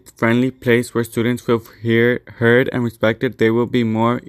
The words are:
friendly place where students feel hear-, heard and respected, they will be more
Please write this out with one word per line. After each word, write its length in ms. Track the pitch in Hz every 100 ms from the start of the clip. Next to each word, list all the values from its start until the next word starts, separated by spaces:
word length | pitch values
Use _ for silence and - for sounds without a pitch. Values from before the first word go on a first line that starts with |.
| - -
friendly 340 | 117 120 127
place 440 | - 123 120 120
where 100 | 120
students 400 | 117 120 117 120
feel 180 | - 117 117 -
hear-, 400 | 113 113 120 123 - -
heard 320 | 117 120 135
and 120 | 131
respected, 540 | 117 - 110 117 131 -
they 140 | 113
will 140 | 117 113
be 180 | 123
more 380 | 113 110 117 120